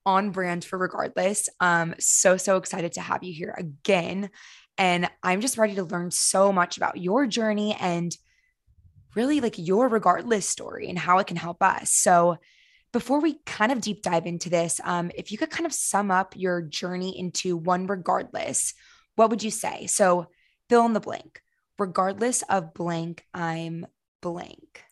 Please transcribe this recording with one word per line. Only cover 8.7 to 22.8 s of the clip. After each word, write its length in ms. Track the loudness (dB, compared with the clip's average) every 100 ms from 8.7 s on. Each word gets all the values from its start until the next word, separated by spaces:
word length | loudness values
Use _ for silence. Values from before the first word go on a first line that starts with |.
| _ -20 _ _
really, 260 | -2 2 2
like, 140 | 0 -4
your 320 | 0 4 4
Regardless 580 | 4 4 2 2 -2 -2
story 440 | -6 -8 -10 -8
and 80 | -4
how 180 | 2 2
it 80 | 2
can 120 | -4
help 240 | -6 0
us. 280 | 0 2 0
So 440 | 2 6 6 6 2 _ _ _ _ _
before 280 | -4 0 2
we 180 | 2 -2 -8
kind 260 | 0 0
of 80 | 2
deep 220 | -4 -4
dive 240 | 0 0 0
into 240 | -6 -2
this, 280 | 0 0 -2
um, 260 | -2 -2 -4
if 180 | -8 -10
you 60 | -6
could 120 | -6
kind 140 | -4
of 80 | -6
sum 380 | -4 -2 0 2
up 240 | 0 0 -4
your 240 | -2 -2
journey 580 | -4 -8 -6 -6 -6 -6
into 380 | -6 -4 -4 -2
one 300 | 0 0 0
regardless, 880 | -4 0 -2 -2 -6 -4 -2 -4 -6 -18 -20 _ 2
what 140 | 2
would 120 | 2
you 80 | -4
say? 360 | -6 -6 -6 -4
So 400 | 2 4 4 0 _ _ _ 2
fill 160 | 4
in 80 | 6
the 80 | 2
blank. 400 | -2 -10 -12 -20 _ _ _ -6
Regardless 640 | -4 0 0 0 0 -2
of 320 | 0 -2 -2
blank, 500 | -8